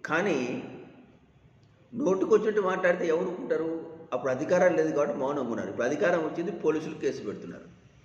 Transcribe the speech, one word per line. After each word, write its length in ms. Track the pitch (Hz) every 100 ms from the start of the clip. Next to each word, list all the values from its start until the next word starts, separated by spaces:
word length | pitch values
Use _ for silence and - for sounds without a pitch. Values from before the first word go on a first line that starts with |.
| -
కానీ 580 | 156 202 147 123 139 - - - - - - _ _ - _ - _ _
నోటుకొచ్చినట్టు 640 | 120 156 190 185 220 220 214
మాట్లాడితే 460 | 185 185 185 180 175
ఎవరు 200 | 160 185
ఊరుకుంటారు? 720 | 175 135 156 160 165 - - -
అప్పుడు 200 | 127 131
అధికారం 440 | 127 147 180 180 160
లేదు 140 | 156
కాబట్టి 240 | 143 143
మౌనంగా 280 | 147 135 147
ఉన్నారు. 280 | 123 110 95
ఇప్పుడు 160 | 98 120
అధికారం 340 | 147 190 175
వచ్చింది, 320 | 156 - 175
పోలీసులు 420 | - 156 156 156
కేసు 280 | - 143 123
పెడుతున్నారు. 420 | 107 87 85 - - - - -